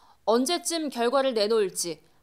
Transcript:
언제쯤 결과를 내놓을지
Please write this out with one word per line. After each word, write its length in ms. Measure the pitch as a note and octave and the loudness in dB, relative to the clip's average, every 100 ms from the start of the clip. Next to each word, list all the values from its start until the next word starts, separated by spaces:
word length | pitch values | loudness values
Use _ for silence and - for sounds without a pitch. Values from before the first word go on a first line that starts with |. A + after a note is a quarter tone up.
| - _ | -20 _
언제쯤 640 | - A#3 C4+ F4 - E4 D4+ | 0 2 2 -2 -2 -4 -4
결과를 460 | A#3 A#3 C4+ C4+ | -2 0 2 2
내놓을지 680 | A3+ G#3 A3+ F#3+ E3+ F3 D#3 _ _ | 0 2 2 0 -2 -8 -8 _ _